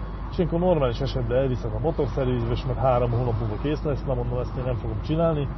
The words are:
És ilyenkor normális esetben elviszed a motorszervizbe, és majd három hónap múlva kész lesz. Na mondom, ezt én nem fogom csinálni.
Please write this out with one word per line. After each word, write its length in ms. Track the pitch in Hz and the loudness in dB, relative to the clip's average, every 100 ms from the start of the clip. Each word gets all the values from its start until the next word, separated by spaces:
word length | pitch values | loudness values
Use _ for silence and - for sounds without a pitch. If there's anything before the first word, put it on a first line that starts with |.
| - - - | -6 -8 -4
És 60 | - | 0
ilyenkor 220 | 165 170 | 0 2
normális 400 | 180 165 131 113 | 4 4 2 0
esetben 380 | 131 131 117 123 | -2 0 0 2
elviszed 340 | 135 120 117 107 | 2 0 -2 -2
a 40 | |
motorszervizbe, 720 | 143 160 143 - 131 123 117 | 0 0 0 0 0 0 0
és 140 | 123 131 | 0 -2
majd 120 | 117 | 0
három 340 | 131 123 120 | 2 4 2
hónap 280 | 117 123 110 | 2 0 0
múlva 160 | 113 107 | -2 -2
kész 220 | 143 151 | -2 -2
lesz. 200 | 156 131 - | -2 -2 -2
Na 60 | |
mondom, 260 | 123 120 123 | -2 -2 -2
ezt 180 | 120 - | -2 -4
én 60 | 127 | -2
nem 100 | 120 | -2
fogom 260 | 113 107 | -2 -4
csinálni. 460 | - 156 165 151 139 | -2 2 2 2 -2